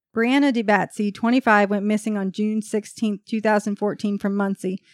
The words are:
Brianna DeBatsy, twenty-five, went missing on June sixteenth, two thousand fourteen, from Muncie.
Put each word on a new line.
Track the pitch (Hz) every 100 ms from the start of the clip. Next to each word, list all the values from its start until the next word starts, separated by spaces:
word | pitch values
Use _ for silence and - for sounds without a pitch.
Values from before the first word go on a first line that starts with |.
| _ 220
Brianna | 233 277 285
DeBatsy, | 233 208 202 165 - 208
twenty-five, | - 233 254 233 208 202
went | 202 208
missing | 214 220 208
on | 190
June | 180 214 220
sixteenth, | 208 214 208 - 220 202 -
two | 220
thousand | 214 214 214 202
fourteen, | 208 - 208 202
from | 202 202
Muncie. | 196 196 185 190 -